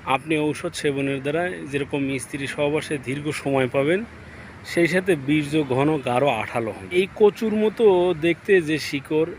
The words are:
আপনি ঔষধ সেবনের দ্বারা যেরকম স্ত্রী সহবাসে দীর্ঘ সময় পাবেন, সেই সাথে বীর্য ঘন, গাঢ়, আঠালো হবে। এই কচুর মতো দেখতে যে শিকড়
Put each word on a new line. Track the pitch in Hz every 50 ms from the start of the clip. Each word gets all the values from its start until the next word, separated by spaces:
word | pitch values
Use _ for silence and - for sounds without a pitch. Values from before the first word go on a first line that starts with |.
| -
আপনি | - 131 135 139 160 160 151
ঔষধ | 151 151 143 - - 175
সেবনের | - - - 147 139 139 139 139 139 135
দ্বারা | 131 143 147 165 175 180 185 165 165 147
যেরকম | 135 143 139 - - 143 139 135 135 131
স্ত্রী | - - - 143 143
সহবাসে | 127 - - 147 143 151 151 - - 156 139
দীর্ঘ | 120 120 135 147 147 151
সময় | 143 - - 143 135 135 131 123
পাবেন, | - 139 139 147 175 196 233 - - - - - - - - - - - -
সেই | - - 170 170
সাথে | 151 170 185 185 196 180
বীর্য | 147 131 135 151 156 147 143 151 156
ঘন, | 147 131 127 127 139 151 156 147
গাঢ়, | 127 127 120 127 139 143
আঠালো | 120 107 104 - - 120 117 107
হবে। | 95 - 98 92 175
এই | 180 196 185 -
কচুর | - 220 208 202 - 233 220 214
মতো | 214 214 214 202 - 233 208 185 180 175 180 180 151
দেখতে | 151 170 165 - - - 196 185
যে | 160 147 160 143
শিকড় | - - 151 139 139 - 156 156 160 170 -